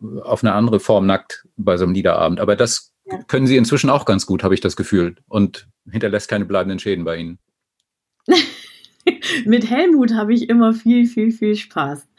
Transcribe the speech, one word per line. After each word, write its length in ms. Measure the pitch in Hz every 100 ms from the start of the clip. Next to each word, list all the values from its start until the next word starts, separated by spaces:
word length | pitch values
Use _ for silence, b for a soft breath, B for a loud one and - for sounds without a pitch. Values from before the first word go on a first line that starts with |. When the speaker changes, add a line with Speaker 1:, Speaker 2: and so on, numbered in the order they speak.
| 107 104
Speaker 1:
auf 200 | - 110
eine 100 | 110
andere 260 | 104 117 104
Form 260 | - 104 98
nackt 400 | 95 - - _ -
bei 200 | 95 90
so 60 | 90
einem 80 |
Liederabend. 460 | 92 92 80 82 87
Aber 160 | 104 101
das 380 | 117 - - _ -
Speaker 2:
Ja. 140 | - -
Speaker 1:
können 200 | 135 131
Sie 100 | 131
inzwischen 320 | 113 143 139
auch 160 | 139 -
ganz 200 | 95 -
gut, 180 | 92
hab 80 | 95
ich 80 | 95
das 140 | 92 -
Gefühl, 380 | 95 95 87 - -
und 400 | 107 98 - - _ -
hinterlässt 400 | 110 107 101 -
keine 160 | 104 92
bleibenden 340 | 98 92 95
Schäden 240 | 104 92
bei 140 | 82 82
Ihnen. 220 | 85 87 _ _ _ _ _ _ _ _ -
Speaker 2:
<laughs> 1160 | 339 - - - - - _ 349 330 - 320 214
Mit 240 | 233 226
Helmut 440 | 254 359 302 233
hab 160 | 226 208
ich 200 | 240 240
immer 240 | 233 226
viel, 320 | 226 233 240 240
viel, 240 | 220 220
viel 240 | 226 214 208
Spaß. 520 | - 165 139 143 -